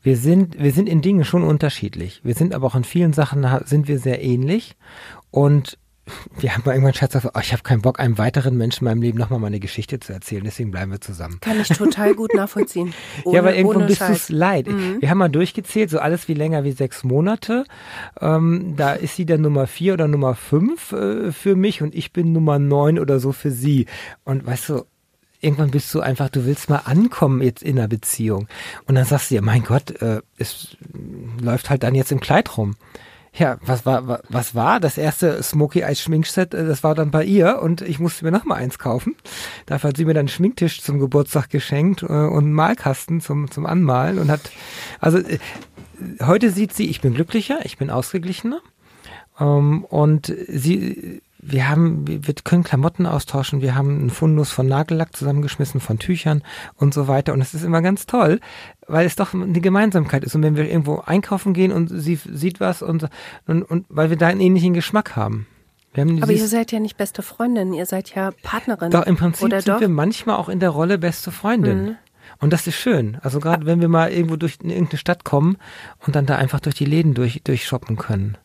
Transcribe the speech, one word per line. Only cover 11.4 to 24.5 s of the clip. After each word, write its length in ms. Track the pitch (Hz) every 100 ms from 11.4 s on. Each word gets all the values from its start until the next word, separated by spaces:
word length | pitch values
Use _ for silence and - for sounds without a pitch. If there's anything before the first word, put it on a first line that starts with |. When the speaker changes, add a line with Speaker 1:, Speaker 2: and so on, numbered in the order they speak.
| 226 214
Speaker 2:
ich 60 | 208
total 460 | 156 208 202 208
gut 180 | 202 220
nachvollziehen. 600 | 226 202 214 - 175 175 - -
Speaker 1:
<laughs> 140 | -
Speaker 2:
Ohne, 120 | 180
Speaker 1:
Ja, 60 | 175
aber 140 | 180
irgendwann 220 | 185 196 208
Speaker 2:
ohne 80 |
Speaker 1:
bist 160 | 175 202
du's 60 | 185
Speaker 2:
Scheiß. 220 | 175 -
Speaker 1:
leid. 380 | 156 180 196 196
Speaker 2:
Mhm. 300 | 202 185 208
Speaker 1:
Wir 100 | 139
haben 80 | 190
mal 100 | 175
durchgezählt, 640 | 143 180 - - 214 208
so 80 | 151
alles 280 | 147 175 -
wie 60 |
länger 300 | 151 156 160
wie 80 | 139
sechs 320 | 131 135 -
Monate. 600 | 127 135 180 220 - 240 277 - - - - -
Ähm, 540 | 156 160 165 175 180
da 180 | 147 143
ist 220 | 139 143
sie 120 | - 170
dann 140 | 156
Nummer 260 | 151 143 131
vier 260 | - 175
oder 140 | 180 151
Nummer 260 | 147 131
fünf, 580 | 120 - 147 214 330 -
äh, 400 | - 202 220 220
für 240 | 143 196
mich 280 | 185 202 -
und 100 | 151
ich 180 | 165 -
bin 220 | - 165
Nummer 240 | 165 156 143
neun 400 | 143 143 147 160
oder 220 | 143 135
so 120 | 131
für 200 | 135 147
sie. 340 | 120 139 139 113 - - -
Und 200 | - 135
weißt 240 | 120